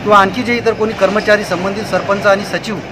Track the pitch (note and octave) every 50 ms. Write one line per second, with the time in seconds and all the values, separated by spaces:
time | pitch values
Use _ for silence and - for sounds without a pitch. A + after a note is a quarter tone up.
0 | - G#3 G#3 G3+ F#3+ G3 F#3+ A#3+ B3 A3 A#3+ A#3 A3+ A3+ G#3+ A3 A3 G#3+ A3 -
1 | G3 F#3+ G3 G#3+ G3 G#3+ G#3 G#3 G#3 - F#3 E3+ F#3 G3 G3 G#3+ G#3 - - F3+
2 | F3+ - G3 G3+ G3+ G#3 G3 G3+ G3+ - - F3 - A3+ G#3+ E3 A2+ F#2+